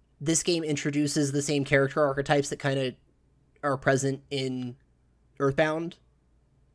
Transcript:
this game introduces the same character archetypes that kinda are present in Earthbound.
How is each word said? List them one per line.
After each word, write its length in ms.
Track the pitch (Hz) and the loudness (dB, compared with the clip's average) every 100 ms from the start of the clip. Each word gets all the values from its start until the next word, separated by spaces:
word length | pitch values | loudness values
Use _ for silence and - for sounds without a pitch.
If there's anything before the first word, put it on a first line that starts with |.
| _ - | _ -6
this 220 | 151 165 | -2 0
game 200 | - 165 | 0 0
introduces 680 | 156 143 156 147 143 151 139 | 0 -2 -2 0 0 0 0
the 100 | 143 | 0
same 220 | 139 143 | 0 -2
character 400 | 135 139 135 156 | 2 2 2 2
archetypes 440 | 143 135 135 147 139 | 2 2 2 2 2
that 80 | - | -4
kinda 360 | 143 135 131 - _ _ _ _ _ _ | -2 0 -2 -6 _ _ _ _ _ _
are 140 | 147 135 | -4 0
present 460 | 139 131 135 135 - | 2 2 0 -4 -6
in 460 | 139 131 127 123 127 _ _ _ _ _ - | -6 -4 -6 -8 -12 _ _ _ _ _ -2
Earthbound. 560 | 139 139 156 160 170 - _ _ _ _ _ _ _ | 0 2 2 0 -6 -10 _ _ _ _ _ _ _